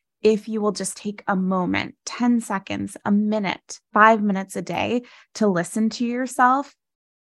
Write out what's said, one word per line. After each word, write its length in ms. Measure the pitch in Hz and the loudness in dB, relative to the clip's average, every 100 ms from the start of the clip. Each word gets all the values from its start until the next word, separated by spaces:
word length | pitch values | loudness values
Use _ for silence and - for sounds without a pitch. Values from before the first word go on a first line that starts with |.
| _ _ | _ _
if 260 | 214 214 220 | 0 0 -2
you 140 | 220 | -4
will 100 | 208 | -4
just 240 | 202 190 - | -4 -6 -8
take 280 | 208 208 - | -10 -8 -4
a 80 | 190 | -2
moment, 600 | 185 190 180 - - - - | -2 -2 -2 -4 -6 -12 -14
ten 340 | - 240 240 | -4 0 0
seconds, 560 | 226 196 196 202 202 - 214 | 0 -6 -6 -8 -8 -6 0
a 60 | |
minute, 680 | 202 214 214 190 - - - _ | 2 2 0 -2 -6 -10 -20 _
five 300 | 214 220 226 | 6 8 6
minutes 340 | 208 190 190 196 | 2 -2 -4 -8
a 60 | |
day 400 | 180 175 208 240 247 - _ | -6 -4 -2 -2 -4 -16 _
to 140 | - 214 | 0 2
listen 420 | 175 170 220 220 | 2 0 -2 -2
to 160 | - 240 | 0 -4
yourself. 680 | 247 254 - 247 269 277 _ _ _ _ _ _ | -2 -4 2 4 4 -2 _ _ _ _ _ _